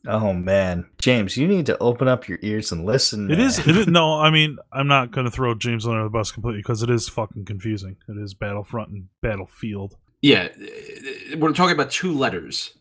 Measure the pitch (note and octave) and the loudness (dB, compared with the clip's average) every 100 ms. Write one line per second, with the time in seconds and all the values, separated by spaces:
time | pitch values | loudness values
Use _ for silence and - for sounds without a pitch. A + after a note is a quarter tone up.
0 | D3 A2 G#2+ F2+ F#2 G2 F#2 F2 - - | -2 0 0 0 2 2 2 -2 -6 -4
1 | - B2 F#2+ B2+ D#3+ G3 C3 - A#2 A#2 | 2 2 0 0 0 2 0 2 2 2
2 | C3 B2+ - F2+ G#2 G#2+ G#2+ E2+ F2+ C3 | 2 0 -2 -6 -4 -4 -4 -4 0 2
3 | - G#2+ G2+ E3 C4 G#3 D3 F3 F#3 E3+ | 2 0 0 2 4 4 4 4 6 4
4 | D#3+ D3+ D#3 D#3 D#3 C#3 - C3 C#3+ C#3 | 4 4 4 6 4 -2 -10 -2 2 2
5 | B2 B2 B2 A#2+ B2 A2+ A#2+ A#2 A#2 A2+ | 2 -2 -2 0 -2 0 -2 -2 0 -2
6 | G#2+ A2 G#2 - A2+ G#2 G#2 A2+ A#2 A#2 | 0 -2 -4 -4 -6 -4 -4 -2 2 0
7 | - - A2 - G2 G2+ A2 G#2+ F#2+ F#2 | 0 -6 -6 -8 -8 -6 -4 -6 -6 -14
8 | - G#2 G2+ F#2+ G#2 G2+ G2 A#2 G#2+ G2+ | -12 -10 -10 -8 -6 -6 -6 -10 -8 -12
9 | F#2 _ A#2 G2+ F#2 - A#2 G2+ G2+ - | -16 _ -4 -4 -8 -10 -8 -6 -10 -14
10 | _ _ D3 A2 F2 - - - - - | _ _ 4 4 2 -10 -18 -16 -18 -16
11 | - - - D#3 D#3 D3+ F3+ D3+ C3+ - | -16 -16 -10 0 0 4 4 4 0 -2
12 | F#3 D3 B2 F#2 D#2+ - - _ | -2 0 0 -2 -6 -8 -8 _